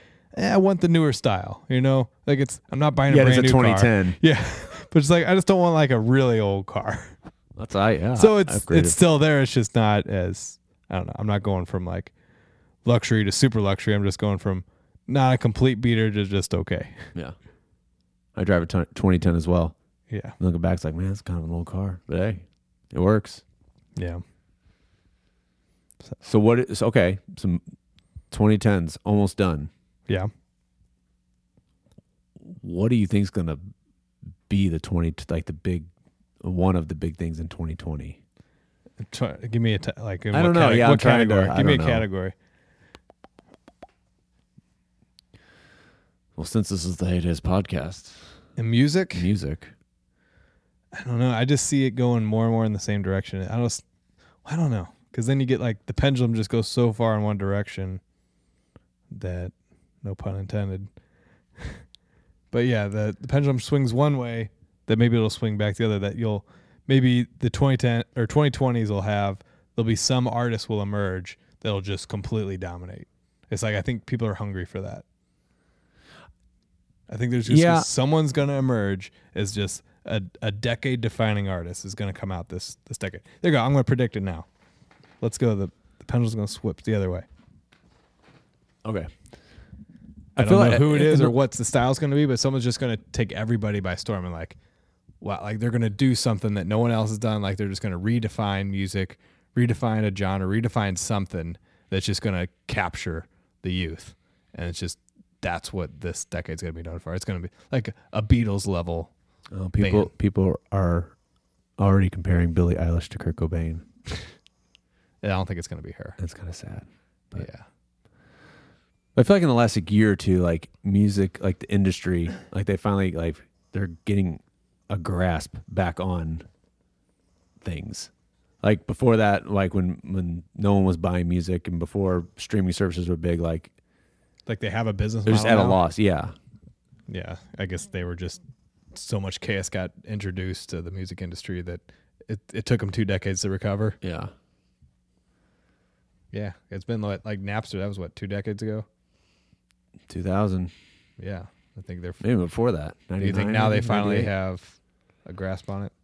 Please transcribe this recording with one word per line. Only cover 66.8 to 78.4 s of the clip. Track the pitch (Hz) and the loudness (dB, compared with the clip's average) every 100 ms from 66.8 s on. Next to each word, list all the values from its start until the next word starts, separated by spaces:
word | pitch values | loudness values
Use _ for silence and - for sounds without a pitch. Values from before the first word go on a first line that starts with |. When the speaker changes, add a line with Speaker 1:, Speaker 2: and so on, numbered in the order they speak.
| - | 2
Speaker 1:
maybe | 135 127 123 120 - | 4 6 4 0 -2
the | 117 | -4
twenty | - 139 131 | 0 0 2
ten | 123 117 - - | 0 0 -2 -4
or | 113 | 0
twenty | 151 147 | 2 2
twenties | - 131 120 107 | 2 0 0 0
will | 101 | -2
have, | 101 104 98 95 _ _ _ - | -2 0 -2 -4 _ _ _ -4
there'll | 113 | 0
be | 110 | 0
some | - 127 123 | 0 0 0
artist | 117 120 110 - | -2 -2 -4 -4
will | 107 | -6
emerge | 101 104 98 92 87 - _ _ | -4 -4 -4 -4 -10 -18 _ _
that'll | 110 98 | -6 -4
just | 95 95 - | -4 -8 -8
completely | 104 - 113 98 92 | -8 -6 -6 -4 -8
dominate. | 90 87 90 95 - _ _ _ - | -10 -12 -16 -18 -20 _ _ _ -10
It's | 104 | -6
like, | 110 104 | -2 -2
I | |
think | 92 113 - | -4 -6 -6
people | 120 113 | -4 -4
are | 95 | -6
hungry | 104 95 | -8 -8
for | 87 92 | -8 -10
that. | 104 - - _ _ _ _ _ _ _ _ _ _ - - _ _ _ _ _ _ _ - | -12 -14 -18 _ _ _ _ _ _ _ _ _ _ -20 -20 _ _ _ _ _ _ _ -12
I | 104 | -4
think | 120 | -2
there's | 123 110 | 0 4
just | 147 | 6
Speaker 2:
Yeah. | 170 165 | 6 4
Speaker 1:
someone's | - - 135 160 151 | 2 0 2 2 2
gonna | 135 | 0